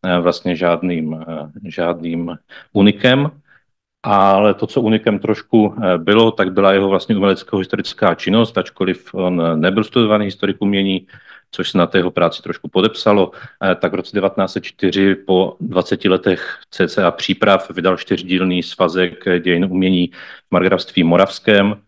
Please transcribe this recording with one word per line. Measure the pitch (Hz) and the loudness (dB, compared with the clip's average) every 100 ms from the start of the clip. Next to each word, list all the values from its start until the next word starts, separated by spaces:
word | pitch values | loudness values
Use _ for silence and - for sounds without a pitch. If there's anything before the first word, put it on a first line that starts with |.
| 92 | -2
eh, | 87 | 0
vlastně | 87 85 90 85 | 0 -2 -4 -2
žádným, | 87 85 90 85 78 | 0 0 -2 -4 -4
eh, | 78 80 80 76 - 92 | -8 -10 -12 -12 -16 -14
žádným | 78 85 85 82 82 85 85 _ - - | -6 -4 -4 -6 -6 -8 -12 _ -20 -8
unikem. | 104 101 101 127 131 143 - _ _ _ _ _ _ | 2 2 4 2 2 0 -6 _ _ _ _ _ _
Ale | - 101 98 98 104 | 0 2 4 4 2
to, | 95 104 | 0 -2
co | - | -2
unikem | 113 110 110 101 | 0 0 0 -2
trošku, | - 107 - 113 104 - | -2 -4 0 2 2 0
eh, | 101 87 | -2 0
bylo, | 82 107 113 | 2 4 4
tak | 110 92 | 2 -2
byla | 92 98 | 2 2
jeho | 98 98 | 4 2
vlastně | 95 - 104 | 0 0 0
umělecko-historická | 98 92 - 101 92 - - - 98 85 | 0 0 -2 -4 -4 -6 -8 -2 0 0
činnost, | - 104 113 - | 0 0 0 -2
ačkoliv | - _ 92 90 - | -6 _ -4 -4 -8
on | 95 90 87 82 80 | -4 -2 0 -2 0
nebyl | 85 101 | 0 0
studovaný | 107 131 110 107 101 | 0 0 2 2 -2
historik | - 98 92 | -4 -6 -2
umění, | 101 101 98 95 - - - - _ | -2 0 0 -4 -8 -20 -20 -20 _
což | - 90 | -8 -4
se | 92 | 0
na | 85 | 0
té | 95 | 0
jeho | 87 | -2
práci | - 85 - | 0 0 -2
trošku | - - - | -12 -12 -6
podepsalo, | 92 104 - - 104 92 - - _ | 0 0 0 0 2 0 -4 -20 _
eh, | 95 90 | -4 -2
tak | 85 | -2
v | 87 | -4
roce | 90 104 | -6 -2
devatenáct | 95 - 95 | -2 -2 -4
set | - | -6
čtyři | - _ 95 95 98 92 | -10 _ -2 2 2 0
po | - 92 92 - | 0 2 2 -4
dvaceti | 85 90 - 92 98 | -4 -2 -2 -2 0
letech | 92 - 87 - - - | 0 0 -2 -4 -14 -18
cca | - 85 - 92 | -4 -2 0 0
příprav | - - 95 101 95 - | -2 -6 0 2 2 0
vydal | 85 90 90 | -4 -2 -2
čtyřdílný | - 90 92 92 92 90 | -2 -4 -2 -2 0 -2
svazek | 87 - 90 90 90 - - 90 | -4 -2 -2 0 -2 -2 -2 -2
dějin | 85 87 95 | 0 0 0
umění | 92 95 92 87 - - - _ | 0 0 0 -2 -6 -20 -20 _
v | |
margrafství | 90 92 95 - - | 0 2 0 -2 0
moravském | 82 90 98 - - 101 98 107 | 2 4 2 0 2 2 2 -2